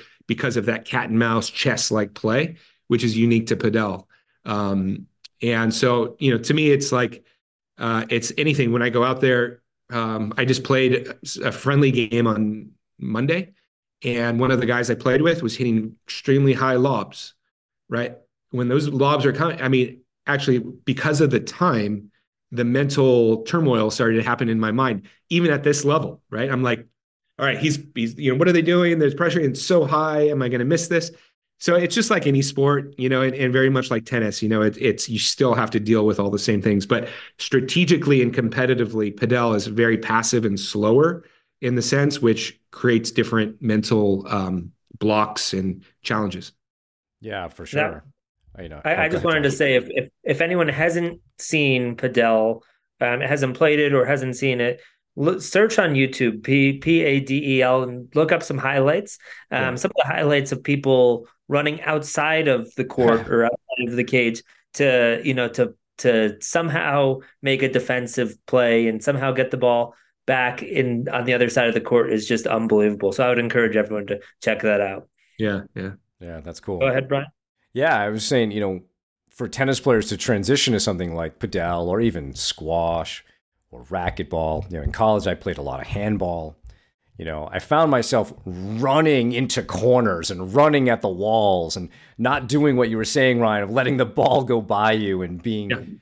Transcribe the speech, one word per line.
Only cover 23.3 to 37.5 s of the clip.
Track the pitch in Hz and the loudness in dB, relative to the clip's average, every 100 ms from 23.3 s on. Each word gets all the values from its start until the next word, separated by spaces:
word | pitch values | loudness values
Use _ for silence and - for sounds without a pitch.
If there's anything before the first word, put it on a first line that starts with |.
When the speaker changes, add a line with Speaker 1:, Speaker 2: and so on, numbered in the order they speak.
| 113 | 2
Speaker 1:
turmoil | - 170 147 117 107 | -2 0 2 2 0
started | - 117 113 | 0 0 2
to | |
happen | 117 120 120 | 0 -2 0
in | 110 | 0
my | 110 | 0
mind, | 117 131 101 - _ - | 0 0 -2 -8 _ -4
even | 170 170 | 0 2
at | 143 | 2
this | 143 135 | 0 0
level, | 143 151 104 - - | 2 0 -2 -10 -10
right? | 110 135 | -6 -2
I'm | 127 | 0
like, | 123 117 117 _ _ _ _ - | 0 -2 -6 _ _ _ _ -4
"All | 139 | -2
right, | 123 | 0
he's, | 156 143 - 123 | 0 -2 -6 -6
he's, | 113 117 | -6 -2
you | 139 | -2
know, | 131 | 2
what | 175 | 4
are | |
they | 170 | 4
doing? | 160 175 175 165 | 4 2 2 2
There's | 143 139 | 2 2
pressure | 170 175 | 0 0
and | 143 - | -2 -2
so | - 175 143 | 2 2 4
high. | 156 156 151 151 | 0 0 2 2
Am | 143 | 2
I | 123 | -2
gonna | 123 127 | 0 0
miss | 165 165 | 0 0
this?" | 170 165 - _ _ _ - | -2 -2 -14 _ _ _ -6
So | - 175 | 2 2
it's | 170 233 | 2 0
just | 220 | 0
like | 214 143 | 2 2
any | 139 | 2
sport, | 139 - 139 143 143 - | 0 0 2 2 -2 -4
you | 127 | 0
know, | 131 | 0
and, | 131 | 0
and | 131 127 | 0 0
very | 131 131 | 4 4
much | 127 123 | 2 0
like | 117 117 | -4 -2
tennis, | 123 107 - | -2 -2 -2
you | 110 | 0
know, | 107 | 2
it, | 107 - | 2 2
it's, | 123 - - | -2 -2 -4
you | 110 | -2
still | - - 131 | -2 0 2
have | 117 113 | 2 0
to | 110 | -2
deal | 107 110 107 | 2 2 2
with | 101 | 0
all | 101 | -2
the | 101 | -2
same | - 104 | 0 0
things, | 104 101 - | 2 0 0
but | 113 - - - - | -2 -2 -14 -18 -12
strategically | - | -2